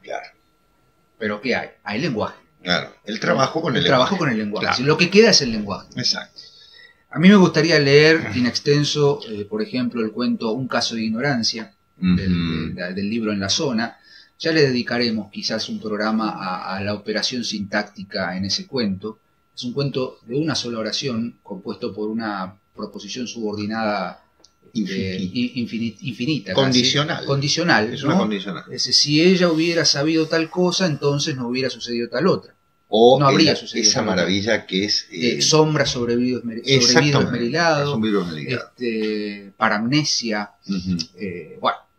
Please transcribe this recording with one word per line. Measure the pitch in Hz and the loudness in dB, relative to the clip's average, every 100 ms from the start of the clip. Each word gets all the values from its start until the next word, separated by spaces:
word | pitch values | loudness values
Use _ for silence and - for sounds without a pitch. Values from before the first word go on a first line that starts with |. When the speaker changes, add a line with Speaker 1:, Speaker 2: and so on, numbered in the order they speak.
Speaker 1:
Claro. | - - - _ _ _ _ _ _ _ _ _ | -10 -12 -12 _ _ _ _ _ _ _ _ _
Speaker 2:
¿Pero | 107 104 | -6 -4
qué | 127 101 | -4 -4
hay? | 76 _ | -6 _
Hay | - 104 | -8 -4
lenguaje. | 165 113 90 - _ _ | -4 -4 -6 -8 _ _
Speaker 1:
Claro, | - 85 67 - - | -2 -2 -4 -16 -10
el | 110 | -6
trabajo | 156 156 131 160 | -2 0 0 0
con | 165 110 | -2 0
el | |
Speaker 2:
El | 85 | 2
trabajo | 135 127 190 | 4 2 0
Speaker 1:
lenguaje. | |
Speaker 2:
con | 156 | 0
el | 113 | -2
lenguaje. | 107 101 90 | -4 -4 -2
Speaker 1:
Claro. | |
Speaker 2:
Es | - | 0
decir, | 139 | 2
lo | 156 | 2
que | 175 | 4
queda | 190 220 | 6 8
es | 190 | 6
el | 135 | 2
lenguaje. | 110 101 90 - - | -4 -6 -8 -10 -6
Speaker 1:
Exacto. | 123 - - - - - - - - _ _ | -4 -4 -8 -20 -20 -20 -20 -20 -20 _ _
Speaker 2:
A | - | 4
mí | 180 | 8
me | 208 | 8
gustaría | 175 - 156 160 | 6 4 2 4
leer | 139 143 151 160 135 123 | 6 6 8 4 0 0
in | 123 | 0
extenso, | - - 147 143 147 143 143 - | 0 2 2 2 2 2 0 -6
eh, | 104 101 | -10 -6
por | 107 | -6
ejemplo, | 107 127 120 120 | -4 -4 -4 -2
el | 110 | -4
cuento | 107 120 117 117 | -2 -2 -2 -2
Un | 110 127 | -4 -2
caso | 123 113 117 | -2 -2 -4
de | 110 | -4
ignorancia, | 110 139 131 107 117 107 _ _ _ | -2 -2 0 -2 -4 -12 _ _ _
del, | 92 90 95 | 2 2 2
Speaker 1:
Ujú. | 87 85 80 80 90 | 0 0 -2 -4 -6
Speaker 2:
del, | 87 | -6
del | 92 101 | -4 -4
libro | 117 107 | -2 -2
En | 104 | -2
la | 98 | -2
zona. | - 156 113 117 - _ - _ _ | -2 -2 -2 -4 -10 _ -20 _ _
Ya | 165 | -2
le | 160 143 | 2 4
dedicaremos | 123 117 120 120 110 98 | 2 -2 0 0 -2 -6
quizás | 104 98 113 107 | -8 -6 -4 -4
un | 107 | -8
programa | 107 104 107 110 107 | -6 -2 0 0 -2
a, | - 95 90 90 95 | -4 -6 -6 -6 -6
a | |
la | 101 | -4
operación | 104 104 104 98 127 | -4 -4 -4 -2 -4
sintáctica | 110 107 98 107 104 - 95 101 90 92 | -6 -6 -4 -4 -6 -10 -10 -6 -4 -4
en | 98 | -4
ese | - - | -4 -4
cuento. | 131 110 95 107 110 _ _ _ - | -4 -2 -4 -8 -12 _ _ _ -12
Es | |
un | 123 | -8
cuento | 123 139 135 127 - - | -4 -4 -4 -6 -8 -6
de | 107 | -4
una | 156 | -2
sola | 120 120 117 | -4 -6 -6
oración, | 110 - 139 113 117 - | -6 -4 -4 -4 -6 -8
compuesto | - 95 110 104 120 98 | -14 -14 -10 -8 -8 -6
por | 107 | -6
una | 110 110 101 95 98 _ - | -4 -6 -6 -8 -12 _ -14
proposición | 104 104 98 127 120 | -14 -12 -12 -10 -10
subordinada | 117 107 104 104 110 113 104 92 90 _ _ _ _ _ 117 | -6 -6 -4 -4 -4 -2 -2 -4 -10 _ _ _ _ _ -6
Speaker 1:
Infinita. | 92 95 95 92 | -4 -4 -4 -4
Speaker 2:
eh, | 92 | -6
in-, | 107 123 127 113 | -4 -4 -4 -6
infini-, | 113 117 - | -4 -6 -6
infinita, | 147 107 120 151 - | -12 -6 -4 -4 -2
casi. | 92 | 0
Speaker 1:
Condicional. | 135 127 120 143 151 165 - | 2 4 2 0 -2 -4 -2
Speaker 2:
Condicional, | 139 147 156 175 120 110 | -2 0 -2 2 2 2
Speaker 1:
Es | 127 | -2
una | 139 | 0
Speaker 2:
¿no? | 180 | 2
Speaker 1:
condicional. | 107 208 95 85 - | 2 -2 -6 -10 -12
Speaker 2:
Es | 127 | -6
decir, | - | 0
si | - 139 147 | 2 4 4
ella | 175 190 175 | 6 6 4
hubiera | 160 165 170 147 | 2 2 2 2
sabido | 147 147 160 156 | 2 2 2 2
tal | 165 160 | 0 -2
cosa, | 175 180 175 185 | 0 0 2 0
entonces | 143 143 143 151 131 | 0 0 0 -2 -4
no | 120 | -4
hubiera | 127 131 | -2 -2
sucedido | 120 120 120 117 | -6 -6 -4 -2
tal | 123 180 | 0 2
otra. | 123 - _ _ _ _ | 2 -2 _ _ _ _
Speaker 1:
O | 110 117 139 | 8 8 10
Speaker 2:
No | 143 | 6
habría | 143 156 | 6 4
Speaker 1:
el, | 120 | 2
Speaker 2:
sucedido | 113 117 101 | -4 0 2
Speaker 1:
esa | 127 | 2
Speaker 2:
tal | 110 | 0
otra. | 92 | 0
Speaker 1:
maravilla | 85 98 104 107 - | 2 0 2 0 0
que | 95 104 | -2 0
es, | - - | -2 -4
Speaker 2:
Eh, | 92 82 143 | -4 -2 0
Speaker 1:
eh, | |
Speaker 2:
Sombra | 139 156 156 151 - | 2 4 4 4 0
sobre | 131 120 120 | -2 0 0
vidrio | 123 123 | 0 -2
esmer-, | 117 113 | -4 -8
sobre | 127 | 2
vidrio | 135 120 | 4 6
Speaker 1:
exactamente, | 160 147 135 90 | 4 4 4 2
Speaker 2:
esmerilado, | 120 120 156 170 151 143 | 0 -2 0 2 2 0
Speaker 1:
sobre | 123 | 0
vidrio | 110 101 | 0 0
esmerilado. | 87 80 76 127 - | -2 -6 -6 -6 -8
Speaker 2:
este, | _ 123 110 107 107 104 101 98 _ | _ -4 -2 -2 -2 -6 -10 -16 _
Paramnesia, | 110 104 117 147 147 - 117 104 104 _ - | 0 0 0 0 0 -2 -2 -4 -6 _ -6
Speaker 1:
Ujú. | 98 92 87 80 - | -6 -2 -4 -6 -10
Speaker 2:
eh, | 98 87 78 90 | -10 -10 -14 -4
bueno. | 113 - _ | -4 -4 _